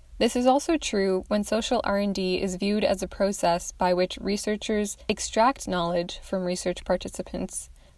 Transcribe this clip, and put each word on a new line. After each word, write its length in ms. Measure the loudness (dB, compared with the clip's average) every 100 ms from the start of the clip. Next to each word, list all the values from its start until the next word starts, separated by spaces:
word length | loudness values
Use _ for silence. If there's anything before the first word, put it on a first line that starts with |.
| -16 0
This 180 | 2
is 120 | 4 4
also 300 | 4 4 0
true 460 | 0 0 2 0 0
when 160 | -2
social 360 | 0 -2 0 0
R 140 | 2 2
and 160 | 2
D 260 | 0 0 0
is 160 | -2 -2
viewed 280 | 0 2
as 180 | 2 0
a 60 | -2
process 640 | 0 0 2 2 0 -2
by 200 | 0 2
which 260 | 4 2 -2
researchers 800 | -4 -2 -2 -4 -2 -2 -2 -4 -4
extract 600 | -4 -2 4 4 2 -2
knowledge 520 | -2 0 0 -2 -8
from 220 | -6 -2
research 400 | -2 -2 -2 -4
participants, 840 | -2 -2 -2 -8 -8 -6 -6 -8 -12 -16 -20